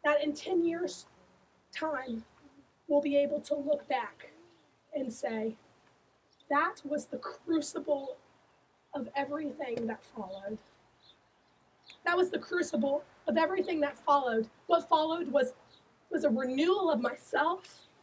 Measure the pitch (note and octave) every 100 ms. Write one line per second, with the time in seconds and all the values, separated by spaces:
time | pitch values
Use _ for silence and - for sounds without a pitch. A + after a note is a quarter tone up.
0 | D4 D4 D4+ C#4+ - F#4 E4+ E4 F4+ -
1 | - - _ _ _ _ _ - D#4 C#4
2 | C4 A3+ - _ - - _ _ - C#4+
3 | C#4+ C#4+ C#4+ D4 - C#4+ C#4 C#4+ - C4
4 | G#3+ - - - - _ _ _ _ D4+
5 | C4 A3+ A#3+ A3 A3 A3+ _ _ _ _
6 | _ _ _ _ _ C#4+ E4+ - D4 D4+
7 | - - - - - D#4+ C#4+ E4 C#4+ C#4+
8 | C4+ - _ _ _ _ _ _ _ C#4+
9 | A#3 C#4+ C#4 D4 D4+ A#3 C4+ A#3 A3+ A3+
10 | - - F#3+ G3 G3 G#3+ _ _ _ _
11 | _ _ _ _ _ _ _ _ - -
12 | F4 F4 F#4 - - F4+ - - C#4 C#4+
13 | - - - D4 D#4+ F#4 F#4 E4 C#4+ -
14 | - C#4+ B3+ A3+ A3 _ - E4+ - D#4
15 | D#4 E4+ E4 C#4 B3+ - - - _ _
16 | _ D#4+ D4 A3+ B3+ C4 E4 G4 F4+ C#4+
17 | B3 - - - D#4 F#4+ - - - _